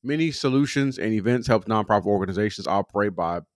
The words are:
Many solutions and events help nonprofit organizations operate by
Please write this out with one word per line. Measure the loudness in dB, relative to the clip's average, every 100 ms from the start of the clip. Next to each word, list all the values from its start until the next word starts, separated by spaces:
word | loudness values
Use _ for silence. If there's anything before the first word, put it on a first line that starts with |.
Many | -2 -2 -2
solutions | 0 0 2 2 0 0 0
and | -2
events | 0 2 0 2
help | 0 2
nonprofit | -2 2 2 2
organizations | 0 0 -2 -2 -4 -2
operate | -2 0 -2 -2
by | -2 -4 -4 -8